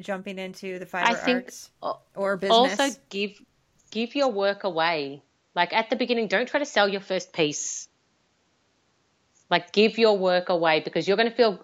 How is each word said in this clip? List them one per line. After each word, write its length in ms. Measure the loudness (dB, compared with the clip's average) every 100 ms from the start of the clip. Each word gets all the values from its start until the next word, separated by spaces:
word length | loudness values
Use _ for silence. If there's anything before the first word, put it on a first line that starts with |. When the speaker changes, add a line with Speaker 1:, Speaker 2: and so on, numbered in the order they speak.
Speaker 1:
jumping 380 | -8 -8 -8 -10
into 400 | -12 -10 -10 -10
the 80 | -8
fiber 220 | -2 -2
Speaker 2:
I 40 |
think 220 | -2 -2 -2
Speaker 1:
arts 260 | -4 -18 -20 _
Speaker 2:
al-, 200 | -8 -8 _
Speaker 1:
or 220 | -6 -4 -2
business? 420 | 4 4 4 2
Speaker 2:
also 180 | -2 -2 _
give, 300 | -6 -6 -8 _ _ _ _ _
give 240 | -6 -6
your 140 | 0 0
work 340 | 0 -2 0
away. 580 | -4 0 0 0 -4 -10 _ _ _
Like, 180 | -2 0
at 180 | 0 0
the 60 | -2
beginning, 320 | 0 0 0
don't 180 | 0 0
try 120 | -2
to 60 | -2
sell 220 | 2 2
your 120 | 0
first 320 | -4 -6 -6
piece. 560 | -2 -2 -2 -10 -12 -14 _ _ _ _ _ _ _ _ _ _ _ _ _ _ _ -2
Like, 220 | -2 0
give 260 | 4 4 6
your 180 | 4 4
work 320 | 4 2 2
away, 320 | 2 4 2
because 260 | 0 -4 0
you're 100 | 2
gonna 140 | 2
feel 300 | 4 2 2